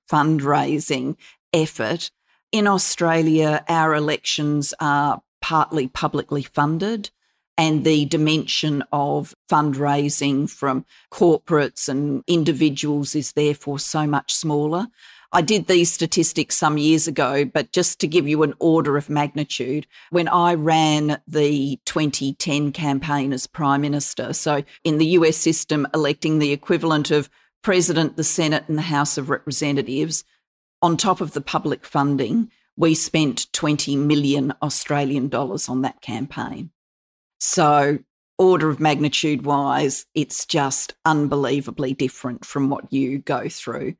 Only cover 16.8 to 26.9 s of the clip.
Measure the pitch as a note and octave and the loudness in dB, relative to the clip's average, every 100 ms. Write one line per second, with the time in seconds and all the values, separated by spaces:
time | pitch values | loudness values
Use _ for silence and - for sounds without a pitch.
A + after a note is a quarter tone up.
16.8 | D3+ D#3+ D#3+ C#3+ C3+ C#3 C#3 D#3 C3 - | 2 2 2 -2 0 0 0 -2 -2 0
17.8 | F3 - D#3 E3+ C#3+ D3+ D3+ - E3 D#3+ | -2 -2 -2 0 2 2 0 2 2 4
18.8 | D3 C#3+ C#3+ D3 D3 D3+ D3 - B2 D3 | 2 0 0 -2 -2 -2 -6 -4 -4 -4
19.8 | - - - F3 E3+ F3+ F3 E3+ D3+ D#3+ | -6 -14 -4 -2 2 4 4 2 2 4
20.8 | D#3 D3+ D3+ D3+ - D#3 D3 D3 C3+ C3+ | 4 2 0 -2 -4 0 2 2 -2 -6
21.8 | - - D3+ - C#3 C#3 E3+ C#3+ D3 C#3 | -6 -2 -2 -2 -4 -4 -4 -2 -2 -2
22.8 | D3+ C3+ D#3 C#3+ C3+ C3 - - C#3+ C#3 | -2 -2 -2 -2 -2 -4 -8 -4 0 2
23.8 | D3 D3 - - B2 D#3 D#3+ D3 C#3+ - | 0 -2 -4 -6 -6 -4 -2 -2 -4 -6
24.8 | E3 D3+ D#3+ F3 D#3+ D#3+ E3 D#3+ - D3+ | 0 2 4 4 4 2 0 0 -2 -2
25.8 | C3+ D#3 C#3+ D3 D#3+ D#3 D3 C#3 - F3 | 0 0 0 0 0 0 0 -2 -2 0
26.8 | E3 | 2